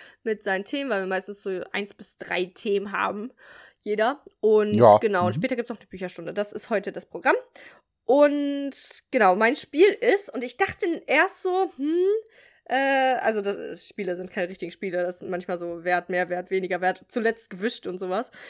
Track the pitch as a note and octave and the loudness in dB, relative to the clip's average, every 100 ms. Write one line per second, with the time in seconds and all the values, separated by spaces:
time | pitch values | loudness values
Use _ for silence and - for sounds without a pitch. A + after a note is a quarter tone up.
0 | - _ A3+ G#3+ G3+ F#3+ G3+ C#4+ C#4 G3+ | -20 _ -6 -4 -4 -4 -4 -6 -2 -4
1 | F#3+ F#3 G3 G3+ G3 F#3 - G3 G3+ - | -2 -4 -6 -10 -8 -8 -6 -8 -8 -12
2 | G3 - - F3+ F#3 - G#3+ G3+ G3+ F#3+ | -18 -14 -6 -4 -4 -6 -2 -2 -2 -4
3 | G3 G3+ B3+ _ - - - _ G#3 G#3 | -2 -4 -10 _ -20 -20 -20 _ -4 0
4 | A3+ D4 - _ G#3+ G#3+ G#3+ G#3 A#2 G#2 | 0 -2 -10 _ 4 4 4 8 10 8
5 | A3 F#3 F3+ C#3 C4 A#3+ A#3 F#3 - F#3 | 6 2 0 0 -2 -2 -6 -10 -16 -12
6 | F#3 - E3 F#3 G#3 G#3+ - G#3 G3 F3+ | -10 -10 -8 -6 -6 -8 -4 -4 -4 -10
7 | - F3 C4+ A#4+ - - - - _ _ | -12 -4 0 0 -2 -20 -20 -20 _ _
8 | - C#4+ D4 D4 C#4+ C#4+ C#4 - - - | 2 6 6 4 -2 -4 -6 -10 -12 -16
9 | - C4 F#3+ F#3 A3+ D4 - C#4+ G4+ - | -4 4 4 6 2 0 -2 4 6 6
10 | - G4+ - - B3 - G4 - F4 D#4+ | 2 2 0 -8 -6 -2 -4 -2 -4 -4
11 | - C#4+ F#4+ - F#4 F#4 F#4+ - D4 F4 | 0 2 2 0 -2 0 -2 -2 -2 2
12 | F#4+ A4 - _ _ _ - C4 C4+ C4+ | 2 0 -4 _ _ _ -4 0 2 2
13 | C4 B3 - A3 G3+ F#3 D#3 - - - | 2 2 0 -2 -2 -6 -8 -12 -12 -8
14 | F#3 F3 F#3 G#3 F3+ F#3+ E3+ - G3 F3+ | -6 -6 -6 -6 -6 -6 -12 -8 -6 -2
15 | F3 F3+ E3+ F3+ F#3 F3 F3 E3+ F3 F3 | -4 -6 -6 -6 -6 -6 -6 -6 0 0
16 | F3 F3+ F3+ F3+ F3+ F#3+ F3+ F3+ F3+ F3+ | 0 -2 -2 -4 -4 -4 -2 -2 0 -2
17 | - B3 A3+ A3 - F3+ A3 - F#3+ F#3 | -6 -2 -2 -2 -8 -6 -6 -6 -8 -6
18 | F#3 F#3+ C4 - | -4 -4 -4 -10